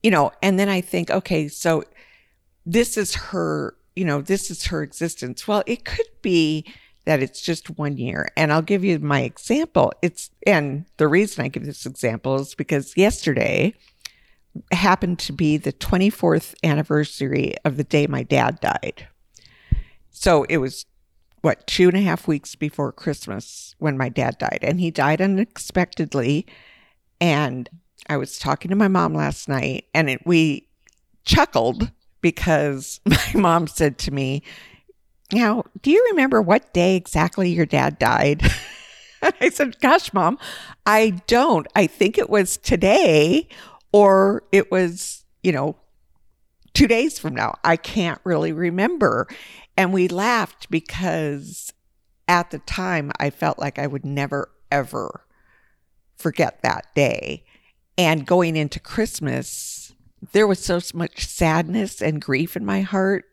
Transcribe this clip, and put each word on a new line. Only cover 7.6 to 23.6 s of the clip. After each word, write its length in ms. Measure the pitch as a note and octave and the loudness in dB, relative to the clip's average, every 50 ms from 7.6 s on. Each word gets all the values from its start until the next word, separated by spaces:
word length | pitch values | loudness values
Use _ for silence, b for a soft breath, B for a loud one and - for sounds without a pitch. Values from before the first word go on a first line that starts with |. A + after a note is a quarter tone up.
| _ - D#3+ - | _ -14 -10 -6
one 180 | D3+ D3 C#3+ | -6 -6 -4
year. 320 | C3 B2 B2 - - - - _ | -6 -6 -6 -4 -6 -6 -6 _
And 160 | - D#3 D3+ | 0 0 2
I'll 80 | D3 D#3+ | 2 0
give 200 | D#3+ E3 G3+ F#3+ | 2 0 -2 0
you 160 | F3+ G3+ F3 D3+ | 2 0 -2 0
my 220 | D3 D3 C#3+ C3+ | 0 -2 -2 0
example. 720 | B2 B2 - - - - A#3 D4 D#4+ - _ E3+ B2+ - - _ | -2 -4 -8 -12 -4 -2 -2 -2 -2 0 _ 2 2 2 0 _
It's, 280 | - F3 - - - - _ _ - | -4 -4 -4 -6 -18 -18 _ _ 0
and 380 | - G3+ D#3+ D3 C#3+ C3+ C#3+ E3+ _ _ | 2 2 2 2 -2 -6 -8 -10 _ _
the 100 | - D#3 | 0 2
reason 380 | D3+ D3+ F#3 G#3+ G#3 - - B2+ | 4 4 2 2 0 -2 -6 -8
I 40 | C#3 | -6
give 160 | - - - | -6 -8 -10
this 180 | D3 C3+ - - | -10 -12 -10 -12
example 500 | - C#3 - - A#2+ A2 A2+ - C3 C3+ | -12 -10 -4 -4 -4 -4 -2 -4 -2 -2
is 180 | C3+ C#3 - - | -2 -4 -6 -10
because 420 | - C#3+ - D#3 C#3 C3+ - - | -10 -4 -2 -2 -4 -4 -2 2
yesterday 760 | E3+ F#3+ G#3+ A#3+ - - E3+ C3+ B2 A2 - - - C3+ G3+ - B B B B B B B B B B B B B B _ _ - - _ | 2 2 2 2 0 -2 -2 0 0 0 0 2 2 0 0 -2 B B B B B B B B B B B B B B _ _ -18 -6 _
happened 460 | F#3 E3+ F#3 G3+ F#3 - - F3+ F3 - | -2 2 4 2 2 2 0 -4 -2 -4
to 120 | - - | -6 -10
be 240 | C#3+ C3+ D#3+ D3+ D3+ | -4 0 0 2 2
the 160 | D3+ - C#3+ | 0 -2 -6
twenty-fourth 840 | - _ - - - F3+ F#3+ G3+ - - - E3+ D#3+ D#3+ - - - _ - | -8 _ -4 -2 0 2 2 2 0 2 0 2 2 2 -2 -6 -12 _ -2
anniversary 920 | E3 C#3+ D3+ D#3 - D3+ D3+ D3+ - - - - C3+ C#3 C#3 C3+ - - - _ | 0 0 0 0 0 0 -2 -2 -2 -6 -6 -4 -2 -2 -2 -2 -4 -6 -4 _
of 120 | D3+ C3 | -4 -2
the 80 | C#3+ C#3 | -2 -4
day 220 | - - D3 C#3+ | 0 2 2 2
my 160 | C#3 C#3 C3 A#2+ | 2 -2 -4 -2
dad 360 | - C#3+ C3+ A#2 A#2+ D#3+ - | 0 2 2 2 0 -2 -2
died. 460 | - - - - - - - - - - _ _ _ _ B B B B B B B B B B B B B B B _ _ | -4 -2 -2 -2 -6 -8 -12 -12 -20 -20 _ _ _ _ B B B B B B B B B B B B B B B _ _
So 280 | - - F#3+ E3+ D3+ C3+ | -2 2 4 4 4 4
it 140 | - E3 D#3 | 2 0 -2
was, 280 | C3 C3 - - - _ _ _ _ _ _ _ _ _ _ _ | -2 -2 -6 -12 -18 _ _ _ _ _ _ _ _ _ _ _
what, 240 | - D#3 - _ _ | 0 0 0 _ _
two 220 | - - - F3+ F3+ | -6 2 4 4 4
and 80 | F3 | 4
a 40 | F#3+ | 4
half 280 | G3+ F3+ E3 E3+ - - | 0 0 -2 -2 -2 -4
weeks 260 | D#3 C#3+ _ - - | -4 -4 _ -12 -10
before 380 | _ D3+ D3+ - - C#3+ C3 | _ -8 -6 -4 -4 -6 -6
Christmas 840 | - - - E3 C#3+ - - - G2+ G2 - - - - | -6 -8 -6 -6 -6 -6 -10 -10 -10 -12 -12 -14 -18 -20